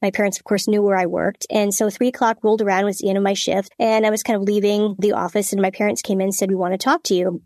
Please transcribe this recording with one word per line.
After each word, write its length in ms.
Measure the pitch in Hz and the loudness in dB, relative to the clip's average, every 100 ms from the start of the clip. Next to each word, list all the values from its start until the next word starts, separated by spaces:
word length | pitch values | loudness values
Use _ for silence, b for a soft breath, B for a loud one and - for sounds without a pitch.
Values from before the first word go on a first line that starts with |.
my 80 | 202 | -2
parents, 280 | 196 202 - | 0 -2 -2
of 60 | |
course, 220 | - 202 - | -2 -2 0
knew 160 | 208 | 2
where 140 | 202 190 | 2 2
I 100 | 180 | 0
worked. 400 | 175 175 - - | 0 -2 -4 -4
And 240 | 220 202 | -2 0
so 160 | 202 214 | 0 -2
three 180 | - 247 | 0 -2
o'clock 300 | 247 233 226 | 0 0 0
rolled 200 | 220 220 | 0 2
around, 240 | 202 190 202 | 2 0 0
was 120 | 190 | -2
the 100 | 196 | -2
end 100 | 196 | 0
of 60 | |
my 100 | 196 | 0
shift, 380 | 196 - 185 196 - | 0 -2 -2 -4 -2
and 280 | 226 220 214 | 0 2 2
I 40 | |
was 120 | 214 | 0
kind 140 | - 208 | 0 0
of 60 | |
leaving 540 | 196 208 208 208 214 196 | 0 2 2 2 0 0
the 140 | 202 | 0
office, 400 | - 175 208 202 | 0 -2 -2 -2
and 80 | 196 | 0
my 100 | 190 | 0
parents 320 | - 208 - | 0 -2 -2
came 180 | - 190 | -2 -2
in 60 | 190 | 0
and 80 | |
said, 160 | 190 190 | 0 0
"We 60 | 190 | 0
want 160 | 180 | -2
to 60 | 190 | -2
talk 240 | 262 330 | 0 0
to 100 | - | 0
you." 280 | 185 180 170 | 0 0 -4